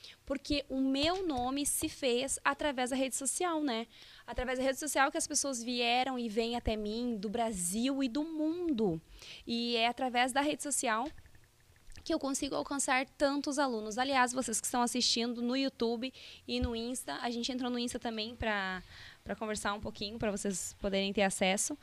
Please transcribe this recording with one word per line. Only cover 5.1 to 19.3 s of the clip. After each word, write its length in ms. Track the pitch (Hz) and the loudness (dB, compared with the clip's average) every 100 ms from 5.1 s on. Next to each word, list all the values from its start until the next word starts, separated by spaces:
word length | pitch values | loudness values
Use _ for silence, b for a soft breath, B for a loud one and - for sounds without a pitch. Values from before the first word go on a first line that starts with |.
que 80 | 320 | 2
as 80 | - | 0
pessoas 340 | 294 277 240 | 0 0 -2
vieram 560 | 233 240 233 247 262 254 | -2 0 2 4 2 0
e 120 | 233 | 0
vêm 260 | 214 233 | 0 0
até 220 | 240 240 214 | -2 -2 -2
mim, 400 | 208 226 247 214 | -2 -2 -2 -2
do 120 | 208 | -2
Brasil 720 | 233 226 190 175 214 262 277 | 0 -2 -2 -2 2 2 2
e 40 | 269 | 0
do 140 | 269 | 0
mundo. 760 | 320 311 311 349 339 226 202 165 - B B B | -2 0 0 0 0 2 2 0 -6 B B B
E 300 | - 233 233 233 | -4 -2 0 2
é 120 | 233 | 2
através 440 | - 262 240 254 | 2 0 2 2
da 80 | 262 | 4
rede 220 | 294 269 | 2 0
social 460 | 294 - 247 220 285 - - - - _ - - - - | -2 0 2 0 -2 -8 -18 -20 -20 _ -20 -20 -18 -14
que 100 | - | -2
eu 40 | 320 | 0
consigo 360 | 269 277 277 | 0 -2 -2
alcançar 520 | 294 285 277 285 254 269 - | -2 -2 -2 2 2 2 0
tantos 400 | 277 285 294 277 | 2 2 0 2
alunos. 400 | 262 220 214 214 | 2 0 -2 -2
Aliás, 340 | 269 262 247 | 2 4 4
vocês 280 | 254 247 220 | 2 -2 -2
que 60 | - | 0
estão 140 | 247 | 0
assistindo 600 | 240 247 - 233 240 240 | 2 2 2 2 0 0
no 140 | 240 269 | 0 2
YouTube 560 | 269 - 233 233 254 B B B - | 0 0 0 0 -4 B B B -4
e 140 | 247 | 0
no 140 | 254 226 | 0 -2
Insta, 420 | 233 254 294 277 | -4 -6 -6 -4
a 80 | 240 | -2
gente 200 | 240 240 | -2 -2
entrou 160 | 254 247 | -2 0
no 80 | 240 | 0
Insta 200 | 240 247 | -2 -2
também 360 | 240 220 226 240 | -4 -4 -6 -4
pra, 460 | 226 202 190 185 B B B B | -2 0 -2 -4 B B B B
pra 100 | - | -8